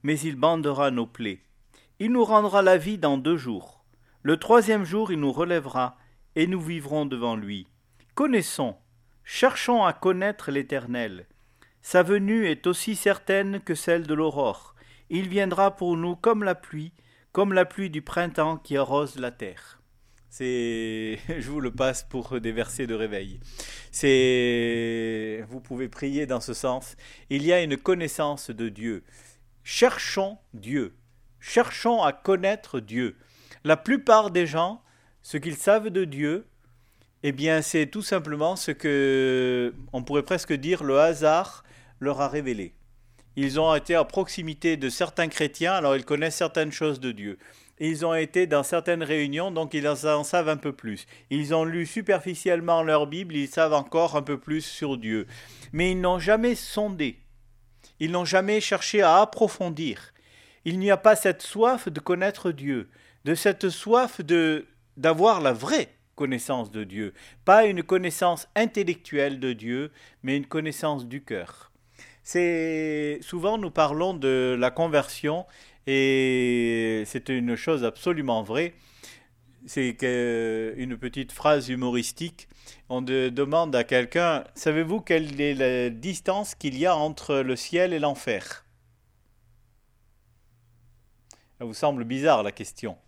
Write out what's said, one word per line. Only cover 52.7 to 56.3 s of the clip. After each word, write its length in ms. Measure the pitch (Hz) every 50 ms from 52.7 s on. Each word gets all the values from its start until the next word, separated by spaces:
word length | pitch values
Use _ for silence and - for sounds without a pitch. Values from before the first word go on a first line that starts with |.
| 170 165
leur 240 | 160 160 156 151 147
Bible, 300 | 143 151 175 196 175 160
ils 100 | 147 143
savent 280 | 135 - 170 160 156 151
encore 420 | 143 139 - - 160 170 165 156
un 60 | 151
peu 160 | 139 143 143 131
plus 240 | - - 151 160
sur 360 | 151 - - - 156 143 135 123
Dieu. 300 | 113 110 110 110 101 - - - - - - - - -
Mais 200 | - 156 175 185
ils 80 | 185 185
n'ont 180 | 180 180 180 180
jamais 380 | 156 190